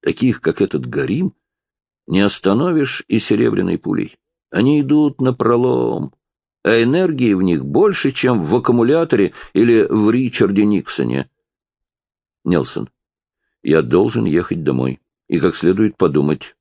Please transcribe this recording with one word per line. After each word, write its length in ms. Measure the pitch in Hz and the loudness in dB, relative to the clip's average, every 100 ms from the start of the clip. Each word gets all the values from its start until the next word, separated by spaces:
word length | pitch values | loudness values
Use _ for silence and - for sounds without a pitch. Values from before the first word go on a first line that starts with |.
Таких, 400 | - - 131 110 | -4 0 0 0
как 180 | 82 80 | -4 -2
этот 280 | - 76 62 | -2 -2 -6
Гарим, 480 | 69 67 117 185 _ _ _ _ _ _ _ - | -6 -4 -4 -4 _ _ _ _ _ _ _ -4
не 120 | 90 | 0
остановишь 840 | 101 - 95 104 175 160 139 - - | 0 0 0 0 0 0 -2 -6 -4
и 120 | 110 | -4
серебряной 580 | - 110 117 104 92 87 | 0 0 0 0 -2 -4
пулей. 400 | - 98 101 _ _ _ _ | -4 -6 -6 _ _ _ _
Они 320 | - 123 147 | 0 2 2
идут 400 | 135 151 151 143 | 2 2 0 0
напролом, 920 | 131 123 117 120 127 127 120 - - _ _ _ _ _ | -2 0 0 2 0 0 -2 -4 -8 _ _ _ _ _
а 180 | - 117 | 0 2
энергии 520 | 117 156 185 143 123 95 | 2 2 0 0 0 2
в 80 | |
них 200 | 92 82 | 2 0
больше, 480 | 67 73 208 190 139 | 0 2 2 2 -4
чем 320 | 131 127 117 | 0 0 0
в 120 | 78 117 | 0 0
аккумуляторе 800 | 123 120 117 160 165 107 95 - - | 2 2 2 2 0 0 -2 -4 -6
или 320 | - 117 113 - | 0 4 4 2
в 220 | 107 107 | 2 0
Ричарде 560 | 120 127 - 104 101 104 | 0 -2 0 0 2 2
Никсоне. 640 | 101 - - 62 65 65 _ _ _ _ _ _ _ _ _ _ _ | 0 -4 -6 -4 -4 -6 _ _ _ _ _ _ _ _ _ _ _
"Нельсон, 460 | - 85 65 - 57 _ _ _ _ _ _ _ | -2 -2 -2 -8 -12 _ _ _ _ _ _ _
я 220 | - 78 | 0 0
должен 420 | - 87 113 117 113 | 4 2 2 0 0
ехать 380 | 80 90 85 | -2 -2 -4
домой 360 | 73 64 64 65 _ _ _ | -2 -2 -2 -6 _ _ _
и 120 | 85 | -2
как 160 | 85 - | -2 0
следует 400 | 85 95 110 - | 0 2 0 2
подумать" 600 | 117 71 71 76 - _ | 0 2 0 -2 -8 _